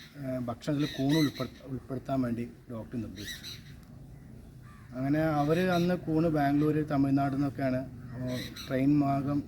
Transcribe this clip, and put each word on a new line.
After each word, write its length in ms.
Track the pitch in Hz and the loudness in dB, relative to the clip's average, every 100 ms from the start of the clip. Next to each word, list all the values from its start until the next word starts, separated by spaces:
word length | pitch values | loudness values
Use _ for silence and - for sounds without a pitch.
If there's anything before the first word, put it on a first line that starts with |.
| - 147 | -20 -10
ഏഹ്, 200 | 135 127 120 | -6 -4 -4
ഭക്ഷണത്തിൽ 360 | 117 - 143 147 - | -4 -2 0 0 0
കൂൺ 160 | 135 160 | 2 4
ഉൾപ്പെടു-, 420 | 147 - 123 - - | 4 0 -8 -8 -10
ഉൾപ്പെടുത്താൻ 480 | 127 - 131 - 135 123 | -10 -6 -8 -2 0 0
വേണ്ടി 200 | 113 117 - - | -2 -4 -10 -12
ഡോക്ടർ 240 | 113 104 123 107 | -12 -8 -6 -6
നിർദ്ദേശിച്ചു. 460 | - 98 - - - - - - - - - - - - - - - - 123 | -8 -10 -10 -12 -14 -16 -18 -18 -18 -18 -18 -18 -18 -18 -18 -18 -18 -14 -6
അങ്ങനെ 240 | 135 151 160 147 | 0 2 4 2
അവർ 180 | 147 165 185 175 | 4 4 4 4
അന്ന് 200 | 175 180 - | 4 0 2
കൂണ് 240 | 156 165 151 | 2 4 4
ബാംഗ്ലൂർ, 400 | 143 143 151 151 151 | 4 4 4 2 2
തമിഴ്നാട് 420 | 143 139 139 139 135 | 2 4 4 2 2
നിന്നൊക്കെയാണ്, 440 | 143 - 135 127 - - - 123 | 0 0 0 0 -2 -10 -12 -6
ഏഹ്, 200 | 127 127 - - - | -4 -4 -6 -10 -2
ട്രെയിൻ 260 | 135 135 147 | 2 4 6
മാർഗം 380 | 139 139 139 143 | 4 2 2 0